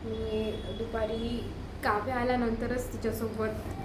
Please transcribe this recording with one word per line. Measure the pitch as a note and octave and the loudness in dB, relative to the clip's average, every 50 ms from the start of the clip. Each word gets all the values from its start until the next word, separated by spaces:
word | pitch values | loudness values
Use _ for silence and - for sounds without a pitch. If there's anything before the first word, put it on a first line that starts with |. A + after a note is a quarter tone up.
| - | -4
मी | A3+ A3 A3 A3 G#3+ G#3+ G#3+ A3 A3 G#3+ G#3+ - A3 A3 G#3+ | -4 -2 -2 -2 0 0 0 0 0 -2 -2 -4 -4 -2 -2
दुपारी | A3+ A#3 - A3+ A3 G#3+ A3 A3+ A3+ A#3+ A#3+ A#3 G#3+ - - - - - - - - | -4 -2 0 0 0 0 0 0 0 0 0 -2 -2 -4 -6 -6 -6 -8 -8 0 2
काव्य | C4 G#3+ G#3 G#3 A#3+ | 4 4 4 2 2
आल्यानंतरच | C4 B3 A#3+ B3 B3 B3 A#3+ A#3 A3+ A3+ A3+ B3 B3 B3+ B3 - - | 0 2 4 4 4 4 4 2 2 2 0 0 0 0 0 -2 -4
तिच्यासोबत | - - A3+ G#3+ - A3+ A3 G#3+ A3 A3 G#3+ G#3+ - - - - - - | 0 0 0 0 2 -2 -2 0 0 0 0 0 -2 -4 -4 -4 -4 -4